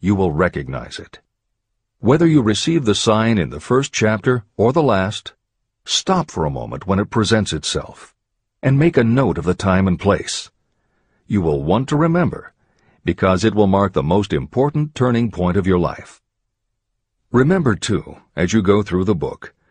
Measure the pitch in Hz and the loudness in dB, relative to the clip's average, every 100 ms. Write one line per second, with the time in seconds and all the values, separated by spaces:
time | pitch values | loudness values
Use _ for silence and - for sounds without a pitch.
0 | 90 98 90 76 87 80 65 64 62 - | 0 2 0 2 0 -2 -10 -12 -12 -16
1 | - - _ _ _ _ _ _ _ _ | -18 -20 _ _ _ _ _ _ _ _
2 | 107 160 170 151 110 104 - 165 117 98 | 2 4 4 4 2 0 0 0 0 0
3 | 113 110 113 110 69 73 - 127 143 - | 2 2 2 0 -2 -8 -2 0 0 -2
4 | 107 107 131 123 - - 113 156 139 98 | -2 0 0 -2 -4 -2 0 2 2 0
5 | 95 - - - _ _ _ _ - - | -2 -6 -16 -20 _ _ _ _ -6 -4
6 | - 185 151 90 78 64 57 62 92 95 | -2 -2 -2 -4 -4 -4 -8 -10 -2 -2
7 | 104 113 101 110 98 78 - 76 - - | 0 -2 2 2 0 -6 -6 -8 -8 -16
8 | - _ _ _ _ _ 139 139 170 139 | -20 _ _ _ _ _ 0 2 4 2
9 | 113 127 117 85 82 90 98 92 95 87 | 2 2 0 0 -2 -2 0 2 2 0
10 | 98 92 - - - _ _ _ _ _ | 0 0 -2 -12 -14 _ _ _ _ _
11 | _ _ - 104 82 71 73 107 135 147 | _ _ -4 -2 0 0 0 -2 0 0
12 | 165 170 143 - - _ _ _ _ _ | 0 0 -2 -4 -14 _ _ _ _ _
13 | - 87 95 95 110 104 98 98 98 - | -6 0 0 2 2 2 2 4 2 0
14 | 73 101 101 76 73 120 143 147 151 - | 0 0 0 -4 -4 -2 -2 -2 -4 -2
15 | 123 117 117 92 90 95 92 90 71 - | 0 0 -2 -2 0 0 2 0 0 -4
16 | - - _ _ _ _ _ _ _ _ | -16 -20 _ _ _ _ _ _ _ _
17 | _ _ _ 120 135 190 135 92 - 95 | _ _ _ 2 4 2 2 0 -2 -4
18 | - - _ 73 87 110 95 104 101 90 | -6 -18 _ -4 0 2 2 2 0 -2
19 | 95 87 67 - - _ _ | 0 -2 -4 -10 -18 _ _